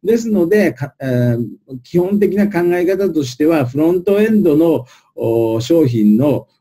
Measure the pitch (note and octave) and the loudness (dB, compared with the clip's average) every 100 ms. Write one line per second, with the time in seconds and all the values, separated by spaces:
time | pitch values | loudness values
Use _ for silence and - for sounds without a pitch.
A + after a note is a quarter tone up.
0 | F3+ A#3 A#3 G3+ E3+ G#3 F3+ - C#3+ _ | 0 -2 0 -2 2 2 0 -2 -12 _
1 | C3+ B2 B2 A#2 A2 - _ C3 - F3 | -4 0 0 -2 -6 -12 _ -18 -4 -2
2 | F3+ G3+ G3 F#3+ G3+ E3+ F3 F3 F3 F#3+ | 0 0 0 0 0 0 0 0 0 0
3 | G3 D#3 B2+ - D3+ E3 B2 C3+ D#3+ F3+ | -2 -2 -6 -2 0 0 -2 0 0 0
4 | F3+ G3+ G#3+ A3 F3 D3 E3 C#3 B2 - | 0 0 2 2 2 2 2 0 -4 -20
5 | _ - A#2 A2+ A2+ A2+ A#2+ E3 C#3+ A#2 | _ -8 -2 0 0 -2 0 2 2 2
6 | G#2 G#2+ C#3+ A#2+ - _ | 2 4 2 -2 -6 _